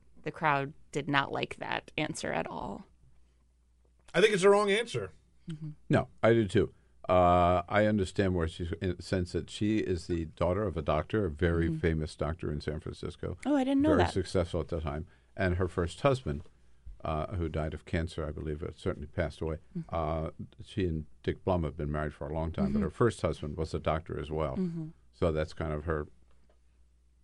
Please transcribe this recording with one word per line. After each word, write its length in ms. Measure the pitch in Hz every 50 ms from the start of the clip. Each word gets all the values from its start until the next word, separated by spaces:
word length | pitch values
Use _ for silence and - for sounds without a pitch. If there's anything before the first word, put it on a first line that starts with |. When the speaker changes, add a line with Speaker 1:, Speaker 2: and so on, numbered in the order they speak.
| - - - -
Speaker 1:
the 80 | - 156
crowd 440 | - - 165 151 143 139 139 143 - - - -
did 160 | - 151 139 -
not 220 | 139 139 139 -
like 240 | - - - - -
that 320 | - - - - - - - -
answer 340 | - 151 - 156 - - -
at 140 | - 165 -
all. 400 | - - - - - - - 196 - _ _ _ - - - - _ _ _ _ _ _ _ _ _ _ _ _ _ _ _ _ - -
Speaker 2:
I 80 | 165
think 100 | 202 226 208
it's 100 | 175 185
the 60 | 202
wrong 200 | 202 208 208 202
answer. 400 | 196 226 - - - 117 98 87 - - _ _ _ _ _ -
Speaker 1:
Mm-hmm. 180 | 160 151 160 151 - - - -
Speaker 3:
No, 180 | 151 95 - - - - -
I 100 | 113 117
do 120 | 117 110
too. 220 | 92 - 101 78 - - - _ _ - - - -
Uh, 540 | 92 90 90 87 90 90 87 87 90 87 -
I 180 | - - 104 107
understand 480 | 107 107 104 92 - - - 98 92 92
where 120 | 87 80
she's 240 | 82 - - 87 82 85 -
in 140 | 95 90 87
the 80 | - -
sense 280 | - 98 92 90 - -
that 160 | 85 76 -
she 280 | - - 107 104 110 107
is 280 | - - 92 85 -
the 180 | - 87 82 82
daughter 380 | 80 - - 87 87 90 101 110
of 140 | 98 78
a 40 | 82
doctor, 440 | 71 80 76 78 76 - - 110 101
a 40 | 85
very 360 | 73 - 90 85 85 82 82
Speaker 1:
Mm-hmm. 120 | 82 160 78
Speaker 3:
famous 360 | 87 82 80 78 78 78 -
doctor 360 | - 80 76 82 - - 87
in 100 | 76 73
San 180 | - - 76 78
Francisco. 580 | - - - - - - - - 85 87 87 - -
Speaker 1:
Oh, 100 | 262 294
I 80 | 277 254
didn't 180 | 269 277 277
know 80 | 285 -
Speaker 3:
Very 140 | - 175 175
Speaker 1:
that. 100 | - -
Speaker 3:
successful 480 | 98 85 - - 95 - - - 85
at 80 | 76 -
the 100 | 87 78
time. 260 | 80 73 71 76 80 - - - _ _ -
And 200 | - 98 90 87
her 100 | 87 92
first 320 | 85 - 92 87 90 - -
husband, 420 | - 139 147 131 - 78 71 73 - - - _ - - - - - - - - -
uh, 240 | 80 78 78 80 - 104
who 140 | 87 82 80
died 240 | 82 80 80 80 76
of 100 | - -
cancer, 400 | - - 85 78 85 - 82 76
I 60 | 76
believe, 320 | 76 78 73 78 76 76 82
it 160 | 78 78 -
certainly 280 | - 95 - - 73
passed 340 | - - - 82 76 - -
away, 160 | 82 80 80 - - - -
Speaker 1:
Mm-hmm. 160 | 175 160 - -
Speaker 3:
uh, 360 | 82 80 78 82 80 80 80 - - - - - - -
she 200 | - - 110 92
and 200 | 85 80 78 78 - - -
Dick 220 | - 95 80 - -
Blum 200 | 95 92 87 80
have 120 | 73 67
been 140 | 82 73 73
married 220 | 73 76 76 76 -
for 140 | - 73 71
a 40 | 78
long 180 | 80 80 82 85
time, 140 | - 98
but 100 | - 69 71
Speaker 1:
Mm-hmm. 40 | 80
Speaker 3:
her 60 | 78
first 320 | - - 123 110 - -
husband 360 | - 82 78 - - 76 76
was 160 | 80 80 - -
a 60 | 78
doctor 380 | - 80 78 80 - - 78 73
as 120 | 76 76
well. 240 | 76 78 78 71 -
Speaker 1:
Mm-hmm. 300 | 196 185 175 165 165 156 160 - - - - -
Speaker 3:
So 180 | - - - 76
that's 180 | 78 78 - -
kind 200 | - 80 78 76
of 100 | 76 73
her 220 | 82 80 76 76 - - - - - - - - - _ _ _ _ _ _ _ _ _ _ _ _ _ _